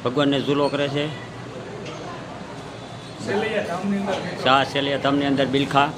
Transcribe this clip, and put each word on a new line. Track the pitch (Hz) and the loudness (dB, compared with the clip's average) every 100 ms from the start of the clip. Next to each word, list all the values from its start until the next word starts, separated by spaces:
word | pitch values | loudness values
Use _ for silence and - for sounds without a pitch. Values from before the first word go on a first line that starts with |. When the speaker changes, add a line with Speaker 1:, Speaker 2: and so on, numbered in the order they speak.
Speaker 1:
ભગવાનને | 123 127 143 139 | 0 2 4 4
ઝૂલો | 120 143 143 | 2 2 2
કરે | 143 143 | 2 0
છે. | 139 147 147 - - - - - - - - - - - - - - - - - - - - 214 | 0 -2 -4 -10 -10 -10 -10 -10 -10 -10 -10 -10 -10 -10 -12 -10 -12 -12 -12 -12 -12 -12 -10 -2
Speaker 2:
સેલૈયા | 202 214 208 - | 0 2 0 0
ધામની | 170 202 196 | -2 0 0
અંદર. | 196 185 175 175 | 0 -2 -2 -2
Speaker 1:
શાહ | 131 135 131 | 4 4 4
સેલૈયા | 139 139 139 139 | 0 0 0 2
ધામની | 143 143 | 2 2
અંદર | 135 135 135 | 2 4 2
બિલખા. | 139 139 143 | 4 4 4